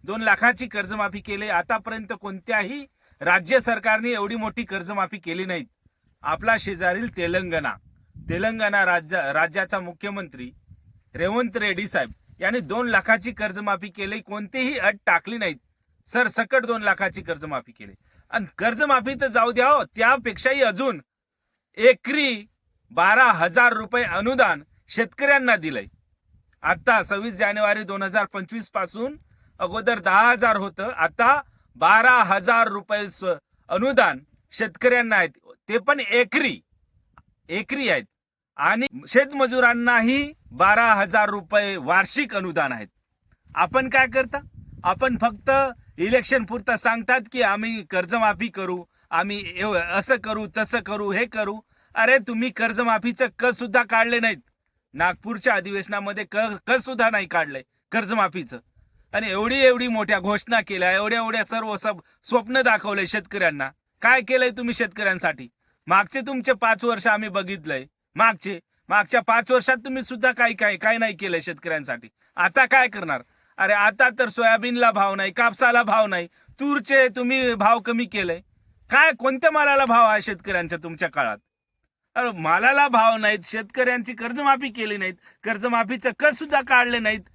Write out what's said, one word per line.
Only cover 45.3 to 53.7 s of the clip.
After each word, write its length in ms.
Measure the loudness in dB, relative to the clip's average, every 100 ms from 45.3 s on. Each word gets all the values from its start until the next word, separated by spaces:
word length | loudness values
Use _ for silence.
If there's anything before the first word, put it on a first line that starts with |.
| -2 0 2 2 -4 -20 -6
इलेक्शन 460 | 0 0 2 -2
पुरतं 320 | -2 -6 -4 0
सांगतात 440 | 0 0 0 0 0
की 100 | 0
आम्ही 420 | 0 0 -4 -6 -4
कर्जमाफी 580 | -4 -2 2 2 0 -6
करू, 360 | -6 -6 -6 -10 _ _
आम्ही 340 | -2 -2 -6 -8 -6
एव-, 220 | -2 -2
असं 380 | 0 -2 0 0
करू, 300 | -2 -8 -6 -6
तसं 220 | -2 -4
करू, 320 | -4 -6 -4
हे 120 | -2
करू. 360 | -4 -4 -6 -8 _ _ _
अरे, 240 | 0 4 4
तुम्ही 320 | 2 -4 -4
कर्जमाफीचं 760 | -2 -4 0 0 0 -2 -2 -2 0
क 80 | -2
सुद्धा 360 | 0 0